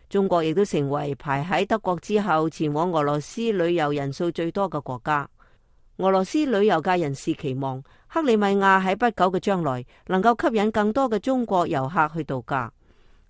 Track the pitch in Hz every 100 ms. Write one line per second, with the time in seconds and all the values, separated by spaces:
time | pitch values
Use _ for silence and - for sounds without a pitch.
0 | - 196 190 175 160 160 202 165 139 143
1 | 147 131 151 139 165 160 196 220 185 170
2 | - 208 202 156 160 - 151 147 180 160
3 | 147 147 - - 226 196 170 175 147 147
4 | 139 139 175 170 170 202 190 151 135 123
5 | - 147 139 _ _ _ _ _ _ -
6 | 185 190 190 302 294 202 208 165 165 180
7 | 147 135 - 156 147 131 135 131 - -
8 | _ 320 294 214 202 196 196 190 190 196
9 | 240 - 185 175 - 185 151 127 123 _
10 | - 185 220 240 320 220 214 214 208 269
11 | 269 214 262 262 233 190 165 147 131 196
12 | 156 160 147 135 - 139 117 - _ _
13 | - -